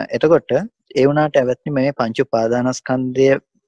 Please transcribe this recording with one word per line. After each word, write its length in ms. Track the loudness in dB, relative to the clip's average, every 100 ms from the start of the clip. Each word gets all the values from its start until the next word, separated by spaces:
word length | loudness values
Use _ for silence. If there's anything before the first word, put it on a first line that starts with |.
| -6
එතකොට 400 | -2 2 2 2 -4 -4 _ -8 0
ඒ 100 | 2
වුණාට 300 | 2 0 0
ඇවැත්නි, 360 | 0 -2 -4
මේ 200 | -2 -2
පංච 260 | -2 -2 -2
උපාදානස්කන්ධය 1080 | -2 0 0 0 -2 -4 -4 -4 -2 2 2 2 -2 _